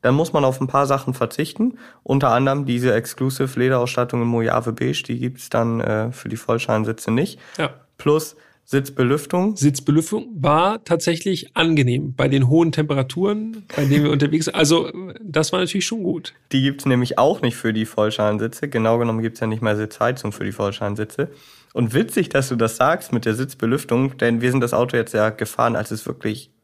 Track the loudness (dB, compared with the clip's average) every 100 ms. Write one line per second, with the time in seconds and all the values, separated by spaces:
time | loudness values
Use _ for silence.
0 | 4 2 2 2 2 0 0 0 2 0
1 | 0 -2 -4 -2 -6 0 -2 -2 -20 -20
2 | 0 2 4 4 2 0 0 0 2 2
3 | 0 -4 -4 -2 -4 0 2 2 0 -2
4 | -2 0 0 0 2 0 -2 -2 -2 -2
5 | -4 -4 -4 -6 -4 0 0 0 0 0
6 | -2 -6 -10 -8 -2 -2 0 0 0 -4
7 | -2 0 0 -6 -18 -6 -6 -6 _ _
8 | 2 2 0 -14 _ _ _ -2 -2 0
9 | 2 2 0 0 0 2 2 2 2 2
10 | 2 -6 -6 -2 2 4 2 0 -2 0
11 | 0 -2 -2 -4 -4 0 2 4 2 0
12 | -2 0 2 4 4 4 4 0 0 0
13 | -2 -2 -2 -2 -6 -10 -8 -2 2 4
14 | 4 2 2 2 0 0 4 4 2 -8
15 | -12 -14 -4 -2 0 0 0 -2 -2 -4
16 | -4 -4 -8 _ _ 2 2 0 2 2
17 | 2 2 2 4 -2 -2 -2 -2 -2 0
18 | 0 2 0 0 -4 -6 -4 0 2 2
19 | 2 0 -4 -4 -4 -2 0 0 -2 -2
20 | -2 -2 -6 -6 -8 -2 -4 -2 -6 -4
21 | -6 -4 -6 -8 -20 -20 _ -4 0 0
22 | 0 0 0 0 0 0 0 2 2 2
23 | -2 -2 -2 -2 -4 -4 -2 -2 0 0
24 | 0 0 0 2 0 0 0 0 0 0
25 | -2 0 0 0 -6 0 0 0 -4 -8
26 | -8 -6 -6 -6 -12 _